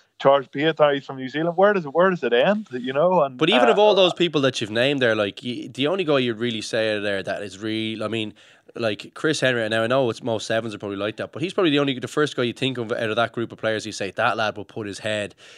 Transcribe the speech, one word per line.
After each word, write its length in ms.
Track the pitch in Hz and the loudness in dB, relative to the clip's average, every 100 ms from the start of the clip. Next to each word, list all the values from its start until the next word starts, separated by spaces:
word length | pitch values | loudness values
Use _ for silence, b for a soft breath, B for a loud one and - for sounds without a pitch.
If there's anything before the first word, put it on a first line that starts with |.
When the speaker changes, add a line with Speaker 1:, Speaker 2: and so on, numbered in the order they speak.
| _ _ | _ _
Speaker 1:
Charles 280 | 139 139 131 | 4 4 2
Piatai, 480 | 139 156 156 147 139 | -2 0 4 4 4
he's 100 | - | -4
from 100 | 135 | -10
New 140 | 131 | -8
Zealand. 260 | 143 165 170 | -4 -2 4
Where 160 | 196 | 4
does 140 | 202 151 | 4 0
it, 80 | |
where 160 | 156 185 | 2 2
does 140 | 175 | 2
it 100 | 123 | 2
end? 340 | 120 156 214 208 | 4 4 2 -4
You 200 | 127 123 | -8 -4
know, 320 | 139 170 185 | 2 4 4
and, 140 | 139 127 | 2 0
Speaker 2:
But 120 | 160 | 2
even 200 | 226 254 | 4 4
Speaker 1:
uh, 20 | |
Speaker 2:
of 80 | 196 | 6
all 160 | 214 190 | 6 6
those 180 | 180 | 4
people 280 | - 175 151 | 4 0 2
that 180 | 131 127 | 2 0
you've 100 | 104 | -4
named 320 | 110 131 143 | 0 2 2
there, 140 | 123 110 | 2 2
like, 240 | 101 - | 0 -4
y-, 280 | 123 117 120 | -8 -8 -10
the 140 | 113 143 | -4 -2
only 160 | 190 | 0
guy 140 | 160 143 | 2 2
you'd 200 | 123 107 | 2 -2
really 220 | 120 110 | -4 -4
say 380 | - 120 110 107 | -4 -2 0 -2
there 240 | 104 98 | -2 -4
that 180 | 95 92 | -4 -8
is 160 | 101 92 | -8 -8
real, 440 | 110 110 110 110 | -6 -4 -4 -6
I 60 | 110 | -4
mean, 240 | 113 107 - b b _ - | -4 -6 -10 b b _ -6
like, 360 | 113 104 - - | -4 -4 -10 -4
Chris 260 | 156 143 | -2 0
Henry, 260 | 131 123 107 | 0 0 0
now 160 | 113 | 0
I 40 | 113 | 2
know 220 | 131 123 | 2 0
it's, 140 | 110 | -2
most 240 | 123 113 - | -4 -4 -2
sevens 260 | 113 117 | -4 -4
are 40 | 101 | -8
probably 180 | 104 98 | -8 -6
like 220 | 104 110 | -6 -6
that, 160 | 98 | -10
but 80 | - | -8
he's 120 | 175 | -6
probably 180 | 190 175 | 0 2
the 80 | 143 | 2
only, 200 | 143 127 | 0 -2
the 80 | 127 | -6
first 300 | - 147 - | -2 -2 0
guy 60 | |
you 100 | 123 | -4
think 240 | 110 135 123 | -2 -4 -4
of 120 | 110 | -6
out 160 | 101 113 | -4 -2
of 80 | 107 | 0
that 160 | 113 | -2
group 180 | - 113 | -2 -8
of 60 | 107 | -4
players, 280 | 110 110 107 | -4 -2 -6
you 60 | |
say, 200 | 98 98 | -6 -6
"That 260 | - 117 107 | 0 0 0
lad 180 | 107 104 | -2 -4
will 80 | |
put 240 | 98 - 104 | -12 -10 -10
his 120 | 95 | -8
head 360 | 110 107 101 - B | -4 -4 -6 -12 B